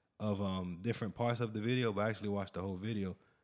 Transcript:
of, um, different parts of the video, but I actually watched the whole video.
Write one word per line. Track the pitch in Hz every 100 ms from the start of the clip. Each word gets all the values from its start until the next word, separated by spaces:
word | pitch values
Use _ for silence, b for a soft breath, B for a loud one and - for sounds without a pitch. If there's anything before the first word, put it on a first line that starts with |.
| _ -
of, | 107 98
um, | 101 92 90 85
different | 113 113 107 -
parts | 120 117
of | 117
the | 110
video, | 113 127 117
but | 98
I | 107
actually | 107 104
watched | 101 95
the | 87
whole | 98 90
video. | 107 107 95 87 b b